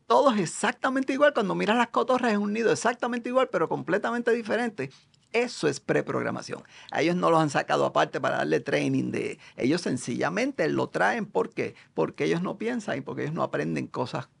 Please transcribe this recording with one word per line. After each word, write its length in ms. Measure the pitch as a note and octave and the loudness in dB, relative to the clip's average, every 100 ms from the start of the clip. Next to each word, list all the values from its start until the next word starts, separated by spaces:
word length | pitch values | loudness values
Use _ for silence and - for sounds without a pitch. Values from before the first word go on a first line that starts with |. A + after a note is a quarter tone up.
| - | 2
todos 300 | A#3+ C#4 G#3+ | 4 6 4
exactamente 720 | E3+ - G#3 A#3+ - C4 C4 | 0 -2 -2 -2 -2 -2 -2
igual. 200 | C4+ D4 | 4 4
Cuando 220 | C#4+ G3 E3+ | 4 0 0
miras 200 | F#3 A#3 | 2 2
las 120 | A#3 | 2
cotorras 420 | B3+ A#3 B3+ A#3+ | 0 2 2 2
es 60 | G#3 | 0
un 160 | G#3 | 0
nido 180 | G#3+ A3+ | 0 2
exactamente 580 | D#3 A3+ B3 B3 A#3+ A3+ | 2 2 0 -2 -2 0
igual, 200 | B3+ B3 | 2 2
pero 160 | F#3 D#3+ | 2 0
completamente 640 | C#3+ C3+ F#3+ A#3+ A#3 A#3+ | -2 -2 -2 0 0 2
diferente. 580 | A#3 G#3+ G#3+ A#3+ - C3 - _ _ _ | 0 0 -2 -2 -4 -8 -10 _ _ _
Eso 360 | A3+ A#3+ - D3+ | -2 -2 0 -2
es 140 | C#3 | -2
preprogramación. 800 | - D3 D3 C3+ A#2 A#2+ A#2 - - - - | 0 0 0 -2 -4 -6 -8 -12 -12 -20 -6
A 100 | - | 0
ellos 160 | D3+ F3+ | 2 2
no 120 | E3+ | 4
los 120 | E3 | 4
han 80 | D#3 | 4
sacado 340 | D#3 D3 D3 C#3 | 0 0 2 2
aparte 360 | D3+ D#3 D#3 | 2 0 0
para 160 | C3 C3 | -2 -2
darle 240 | C#3+ D3+ | 0 0
training 500 | C#3+ D3 C#3+ C3+ B2 | 0 -2 0 0 0
de... 260 | A#2 A#2+ - - - | -2 -4 -8 -14 -4
Ellos 240 | B2+ E3+ | 0 0
sencillamente 880 | G3+ C3+ - A#2+ C3+ F#3 C4 C#4 D#3 | -2 -4 -4 -4 -2 -2 -2 -2 -2
lo 180 | C3+ B2+ | 0 -2
traen. 380 | F#3 F#3 A#3 G#3 | 0 0 0 -2
¿Por 240 | F#3+ - | -2 -2
qué? 260 | - A#2 - - | -4 -6 -8 -8
Porque 300 | - D#3 - | -4 -2 -2
ellos 180 | D#3 E3 | 0 0
no 160 | F3+ - | -2 -4
piensan 420 | G#3+ B3 - C3+ | -6 -4 -4 -6
y 20 | |
porque 220 | C3+ C3+ | -6 -6
ellos 100 | C3+ | -6
no 100 | D#3 | -4
aprenden 440 | C3 - D#3 D#3 B2+ | -4 -2 -4 -4 -6
cosas 420 | - B2 C#3+ - _ | -6 -6 -6 -10 _